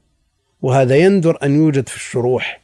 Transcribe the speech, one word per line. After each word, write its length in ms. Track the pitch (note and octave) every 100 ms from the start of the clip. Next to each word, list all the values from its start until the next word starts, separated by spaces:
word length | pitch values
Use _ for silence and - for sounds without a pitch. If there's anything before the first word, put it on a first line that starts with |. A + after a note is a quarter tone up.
| _ _ _ _ _ _
وهذا 340 | C3+ C3 C3 C3+
يندر 420 | F#3+ G3+ E3 D#3+
أن 140 | C#3+ C#3+
يوجد 320 | D#3 C#3 B2
في 80 | -
الشروح، 640 | - C3 A#2+ B2 - -